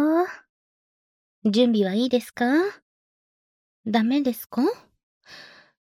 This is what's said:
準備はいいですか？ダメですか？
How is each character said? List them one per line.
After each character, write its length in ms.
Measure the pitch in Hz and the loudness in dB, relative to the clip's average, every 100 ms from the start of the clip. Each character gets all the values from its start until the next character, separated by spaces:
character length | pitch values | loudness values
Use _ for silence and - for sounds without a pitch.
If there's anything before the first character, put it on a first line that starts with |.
| 302 330 359 - _ _ _ _ _ _ _ _ _ _ 214 | 2 2 0 -6 _ _ _ _ _ _ _ _ _ _ 0
準 260 | 208 247 | 2 2
備 160 | 214 190 | 2 0
は 60 | |
い 100 | 202 | 0
い 40 | 254 | 0
で 100 | 247 | -2
す 120 | - | -4
か？ 200 | - 247 302 403 - _ _ _ _ _ _ _ _ _ _ 220 | -4 0 2 0 -6 _ _ _ _ _ _ _ _ _ _ -2
ダ 160 | 220 | 0
メ 180 | 220 285 | 2 0
で 140 | 254 | -2
す 120 | 226 - | -4 -6
か？ 140 | - 320 - - _ _ _ - - - - _ _ | -2 -2 -2 -12 _ _ _ -20 -20 -20 -20 _ _